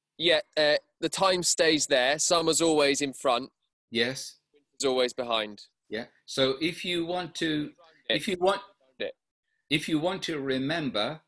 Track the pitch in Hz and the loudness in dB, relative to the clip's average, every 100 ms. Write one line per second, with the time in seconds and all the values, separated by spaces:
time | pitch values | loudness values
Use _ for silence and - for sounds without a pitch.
0 | _ - 165 156 - - 151 147 - - | _ -2 2 2 0 0 2 2 -2 -6
1 | 160 - 190 185 165 - 165 156 139 135 | -4 0 2 2 0 2 4 2 2 2
2 | 123 151 - 170 160 160 165 151 139 139 | 2 2 2 2 2 2 4 4 4 2
3 | 143 123 139 120 131 _ _ _ - 117 | -2 -2 0 0 -4 _ _ _ -6 -2
4 | 120 135 - - _ _ _ - 139 127 | -2 -4 -12 -16 _ _ _ -4 0 2
5 | 123 - 120 113 107 104 - _ - 107 | 0 -2 -2 -2 -4 -10 -20 _ -10 -10
6 | 123 _ - - 131 131 160 175 185 175 | -10 _ -6 0 0 0 -4 -4 -4 -4
7 | 165 180 170 - 165 151 147 - - _ | -2 -4 -6 -4 -2 -2 -6 -12 -20 _
8 | - 202 175 175 180 - - _ _ - | -4 -2 -2 0 2 2 -4 _ _ -8
9 | 104 - _ _ _ _ - 151 165 156 | -8 -10 _ _ _ _ -4 -2 0 -2
10 | 170 190 - 151 135 131 135 165 139 104 | -2 -4 -6 -4 -2 -2 -2 -4 -2 -2
11 | 113 160 | -2 -6